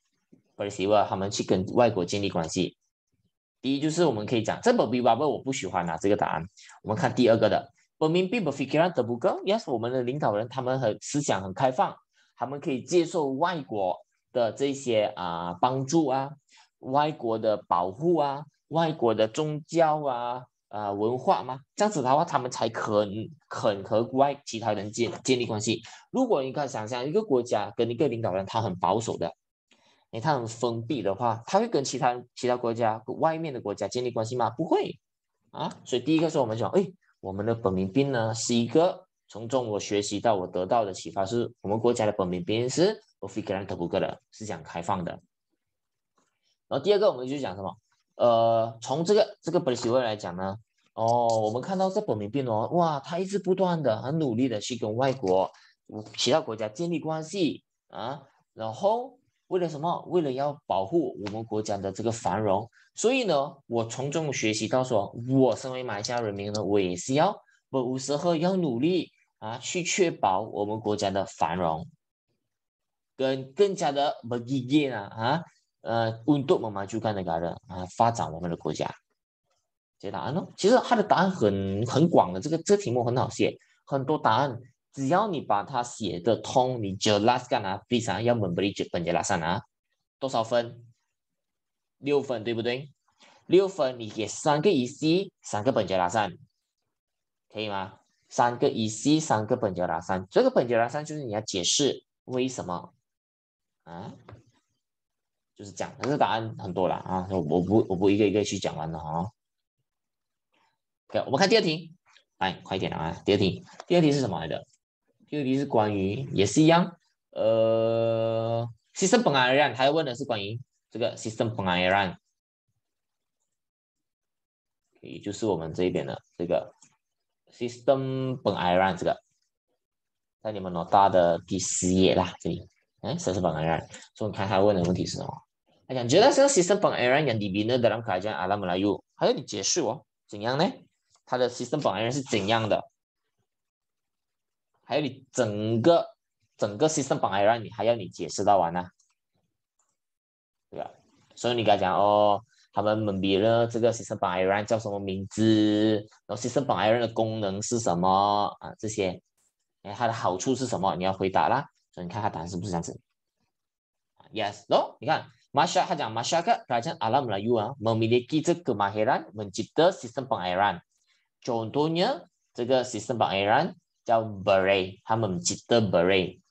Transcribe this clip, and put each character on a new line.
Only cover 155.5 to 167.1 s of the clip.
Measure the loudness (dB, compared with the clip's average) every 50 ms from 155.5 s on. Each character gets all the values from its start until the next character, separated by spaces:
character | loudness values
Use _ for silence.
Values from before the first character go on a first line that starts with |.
| 6 4 4 4 4 2 2 2 0 0 -4 -8 _ _ _
然 | -10 -8
后 | -6
system | -4 -2 -2 -2 0
pengairan | 0 0 2 2 2 2 2
的 | 0
功 | -2 0 0 -2 0 -2 -2
能 | -4 -4 -4 -4
是 | -4 -4 -4 -2
什 | 0 0 0
么 | 2 4 4 6 6 6 4 4 2 2 -2 -4 -8
啊， | -16 -18 -14
这 | -10 -10
些， | -6 -4 -2 -2 -2 -4 -8 _ _ _ _ _ _ _ _ _ _ _ _ -16
哎， | -12 -6
它 | -2 -2
的 | -2 -2
好 | 0 0 0 0
处 | 0 0 -2 -2
是 | -2 -2
什 | -4 -2 0
么， | 0 0 0
你 | 0 -2
要 | -2 -2
回 | 0 -2 0
答 | 0 2 2
啦。 | 2 2 0 -2 -6 _ _ _ _
所 | -16 -14 -12
以 |
你 | -10
看 | -6 -4
他 | -4 -4
答 | -4 -6
案 | -8
是 | -8 -8
不 | -8 -6
是 | -2
这 | -2
样 | -2
子？ | -2 -4 -10 -14 _ _ _ _ _ _ _ _ _ _ _ _ _ _ _ _ _ _ _ _ _ _ _ _ -20 _
Yes， | -6 -6 -6 -6 -6 -8 -2
咯， | 2 2 2 2 0 -6 -6
你 | -2
看， | -2 -2 -2 -4 -10 _ _ _ _
masyarakat， | 0 0 0 2 2 0 0
他 | 0 -2
讲 | -4 -4 -4
masyarakat | -4 -4 -2 0 0 0 2 2 0 0 -2
kerajaan | -2 -2 -2 -2 -4 -6
alam | -4 -2 0